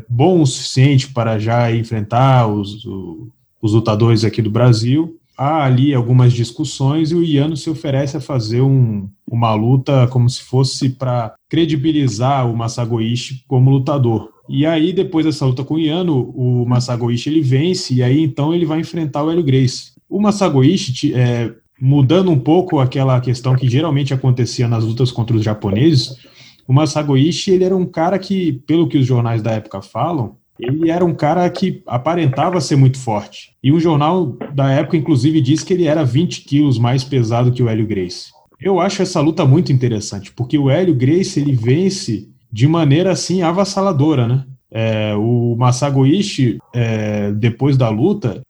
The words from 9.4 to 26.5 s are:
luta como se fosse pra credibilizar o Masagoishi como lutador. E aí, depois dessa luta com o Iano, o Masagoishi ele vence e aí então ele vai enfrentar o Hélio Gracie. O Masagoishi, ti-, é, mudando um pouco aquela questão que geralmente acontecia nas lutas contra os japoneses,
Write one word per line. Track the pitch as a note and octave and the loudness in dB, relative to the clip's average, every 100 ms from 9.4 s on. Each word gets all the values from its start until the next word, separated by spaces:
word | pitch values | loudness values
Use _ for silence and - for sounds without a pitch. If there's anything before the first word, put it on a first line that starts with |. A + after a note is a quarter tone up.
| A#2 G#2+ | 0 0
luta | A2+ C3 C#3+ C3+ B2 | 2 0 2 2 2
como | B2 A#2+ | 2 0
se | - | -2
fosse | - C3 C3+ - C3+ | -4 -2 -2 -2 -4
pra | B2+ B2+ B2 A2 - _ | -4 -4 -4 -6 -10 _
credibilizar | D#3+ E3 D#3 D#3+ D3+ C3 G2+ B2+ C#3 A#2+ | -2 0 0 0 0 0 0 0 0 0
o | A2+ | -2
Masagoishi | A#2 B2 A#2 A#2 A2+ B2 - C3 - | -4 -6 -4 -2 -2 -4 -6 -14 -2
como | C3 C3 | 2 4
lutador. | C3+ C3+ C#3+ A#2+ A2 - _ - | 4 2 0 0 0 -4 _ -8
E | C3+ | -2
aí, | D#3 D#3+ E3+ | 0 2 0
depois | F#3 D3+ D#3 D#3 | 0 -2 0 -2
dessa | C#3+ | 0
luta | C3+ B2 | -2 -2
com | C3+ | -4
o | D#3 | -2
Iano, | D#3 E3 F3+ C#3 A2+ - | -2 -2 0 -2 -2 -4
o | B2+ B2 A#2+ | -2 0 0
Masagoishi | B2 B2 A#2 A#2+ A#2+ C#3+ | 0 -2 -4 -2 -4 -2
ele | D#3+ | 0
vence | C3+ C3+ E3+ F3+ - B2+ | 2 2 0 -2 -2 0
e | |
aí | B2 C#3+ | 2 2
então | D#3 C3 D3 | 0 0 -2
ele | F3 | 0
vai | D#3+ D#3+ | 0 -2
enfrentar | D#3+ F3 D#3 D3 | -4 -6 -4 -2
o | D#3 | -2
Hélio | E3+ | 0
Gracie. | C#3+ C3 B2+ - - _ _ | 0 2 0 -2 -14 _ _
O | G3 | -2
Masagoishi, | G#3 G3+ F#3 C#3 C3 F#3+ - | 0 0 0 4 4 2 -2
ti-, | B2+ D3 B2 | -4 -2 0
é, | B2 A#2+ A2 - _ _ | 0 0 -4 -8 _ _
mudando | C3 C#3+ C3 E3+ F#3 | 2 4 4 4 4
um | D3 | 2
pouco | C3+ E3+ F3+ D3 | 4 4 2 0
aquela | B2+ C#3 C3+ B2+ | 0 0 2 2
questão | B2+ B2 B2+ C3 | 0 -2 0 0
que | B2+ | 2
geralmente | B2 E3 C#3 C#3 | 0 0 0 0
acontecia | C3+ C3+ B2 A2+ - A#2 | 0 0 0 0 -2 -2
nas | A#2 | 0
lutas | A2+ A#2 B2+ | -2 0 -2
contra | - G#2+ A2+ | -2 -2 0
os | |
japoneses, | G#2+ G#2+ G#2 G2+ D#3+ D3 - - - - - | 0 -2 -2 2 2 2 -2 -10 -20 -20 -20